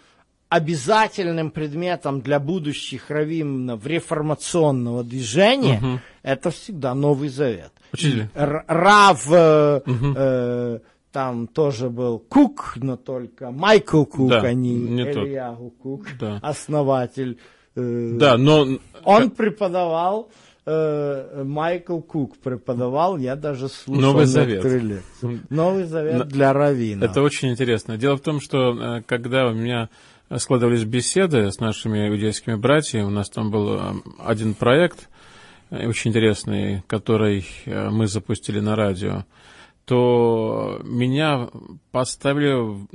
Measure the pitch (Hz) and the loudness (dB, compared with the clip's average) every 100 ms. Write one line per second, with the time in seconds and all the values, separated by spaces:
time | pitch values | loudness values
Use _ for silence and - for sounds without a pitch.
0 | _ _ _ _ _ 170 156 156 127 214 | _ _ _ _ _ 0 0 -2 2 2
1 | 214 - 170 165 156 160 151 151 180 170 | 2 0 -4 -2 -4 -4 -6 -4 -4 -4
2 | 143 139 120 143 143 185 147 135 - 127 | -4 -4 0 -2 0 -4 -4 -6 -8 -12
3 | - 151 156 165 147 135 127 113 127 165 | -6 -4 -2 -2 -4 -4 -4 -6 -4 -6
4 | - 156 151 139 - 170 151 131 120 120 | -4 -2 -2 -4 -2 2 2 2 -2 -4
5 | 120 127 113 143 202 269 208 110 127 127 | -4 -6 -2 2 4 4 2 2 0 -4
6 | - _ 135 135 175 - - 170 131 135 | -8 _ -4 -2 -4 -6 -10 -6 -4 0
7 | 147 135 147 127 139 92 76 _ _ - | 2 2 -2 -2 -2 -2 -10 _ _ -4
8 | 151 117 107 - 143 156 - 165 185 208 | 0 0 -4 -6 -6 -6 -2 2 6 8
9 | 196 139 139 175 160 151 147 139 123 123 | 8 4 4 6 8 6 4 2 0 -2
10 | 143 139 135 127 123 123 120 113 - _ | -2 0 0 0 -2 -2 -4 -6 -12 _
11 | _ 139 131 120 113 - 143 117 127 117 | _ -6 -4 -6 -4 0 0 0 -6 -4
12 | 123 113 - - 226 - - 117 131 123 | -4 -4 2 4 4 2 -12 -8 -6 -6
13 | - 131 120 - 123 135 196 214 - 156 | -8 -10 -10 -14 -14 -2 4 4 4 2
14 | 139 - 127 117 120 127 123 120 120 120 | 2 2 4 4 4 0 0 -2 -2 -2
15 | 131 143 139 135 123 117 120 - 135 135 | -2 -2 -4 -6 -8 -12 -16 -14 -12 -12
16 | 104 127 110 104 147 143 - 151 135 131 | -12 -10 -8 -6 -8 -8 -4 -2 2 0
17 | 120 - 127 117 - _ _ 135 123 120 | -2 -6 -8 -10 -16 _ _ -8 -4 -4
18 | 117 117 143 120 139 156 135 131 - - | -4 2 4 6 6 6 4 -2 -10 -2
19 | - 208 254 - 214 - 196 180 170 160 | 4 6 4 0 -2 0 -2 0 0 0
20 | 180 214 254 _ _ _ - 156 156 147 | 0 -2 -6 _ _ _ -4 0 0 -2
21 | 143 139 131 139 135 151 165 175 175 170 | -4 -6 -8 -10 -6 -4 -2 -4 -4 -8
22 | 160 160 127 - 135 123 - 120 123 139 | -6 -4 -6 -6 -8 -6 -6 -4 -2 0
23 | 180 175 127 139 151 131 135 - - 139 | 0 0 -4 -4 -6 -6 -8 -10 -4 2
24 | 135 143 135 - 135 95 131 127 110 98 | 4 6 4 4 2 0 0 0 -2 -6
25 | - - 120 120 - 147 175 190 170 160 | -10 -10 -8 -8 -6 -2 0 0 -4 -4
26 | 151 - 151 139 135 139 147 131 113 101 | -2 -2 -2 2 4 4 2 2 -2 0
27 | 110 113 143 - 131 120 123 110 - 110 | 0 2 2 2 -2 0 0 0 -2 -2
28 | 139 139 160 147 - 143 127 117 117 117 | 0 0 -2 -4 -2 0 0 0 -4 -6
29 | - 123 120 131 123 113 117 123 113 _ | -4 -6 -2 0 0 0 -2 -4 -6 _
30 | - _ - 123 - 127 120 120 110 123 | -20 _ -10 -6 0 2 4 2 0 -2
31 | - 185 190 135 101 - 113 101 113 107 | 0 0 2 2 0 0 -4 -4 -4 -2
32 | 104 104 107 - - 110 123 151 147 113 | 0 0 -2 -4 -4 -2 2 2 0 -2
33 | 101 104 101 - 107 107 104 101 95 98 | -2 -2 -4 -4 -2 0 0 -2 -4 -8
34 | 95 - - 110 110 101 120 139 175 - | -10 -8 -4 -2 -2 0 4 4 2 -2
35 | - - - - - - _ - 117 107 | -20 -20 -20 -20 -20 -20 _ -6 -4 -2
36 | 113 110 110 101 - 101 101 98 - 107 | 0 2 2 2 -2 -4 -2 -4 -6 -6
37 | - 110 107 101 - - - 101 101 107 | 0 2 2 0 -4 -12 -10 -6 -2 0
38 | 107 101 - 101 - 104 104 110 104 92 | 0 -2 -4 -6 -4 -4 -2 0 0 -2
39 | 98 98 - _ - - - _ - 123 | -4 -6 -10 _ -20 -20 -20 _ -2 2
40 | 123 120 117 113 110 110 104 98 104 120 | 4 4 4 2 0 -2 -4 -8 -6 -2
41 | 127 135 156 135 120 - - - _ 127 | 0 0 0 -2 -4 -12 -20 -20 _ -4
42 | 127 - 139 143 143 131 110 101 101 | -4 -2 -2 2 2 0 -2 -6 -14